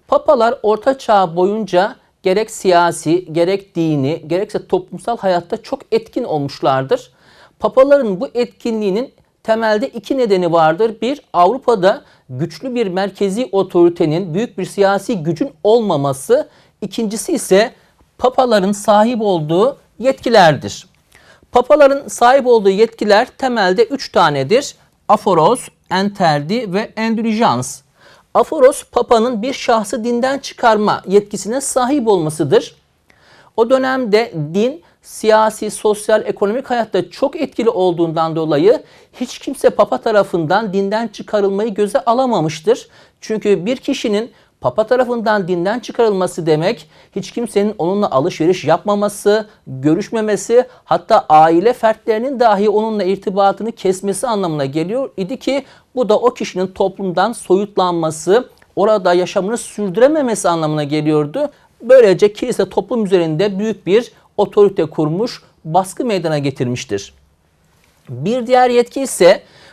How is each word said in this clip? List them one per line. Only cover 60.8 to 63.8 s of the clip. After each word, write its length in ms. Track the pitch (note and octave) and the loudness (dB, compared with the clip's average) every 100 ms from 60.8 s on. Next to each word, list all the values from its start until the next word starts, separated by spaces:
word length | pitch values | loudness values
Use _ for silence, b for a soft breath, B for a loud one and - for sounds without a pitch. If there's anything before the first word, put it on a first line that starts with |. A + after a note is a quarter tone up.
geliyordu. 640 | C#3+ D3+ D3+ D3+ D3 G3+ D4 b b _ | -2 -2 0 0 0 -4 -6 b b _
Böylece 500 | A3+ C4 G#3+ F#3 G#3 | 4 6 8 4 2
kilise 360 | G#3 B3+ G#3+ F#3 | 0 -4 -4 -4
toplum 360 | - F#3+ B3 | -4 -4 -4
üzerinde 540 | G3+ F#3 E3 D#3 G#3 F#3+ | 0 0 0 -2 -2 -2
büyük 280 | A3 G#3 | -6 -6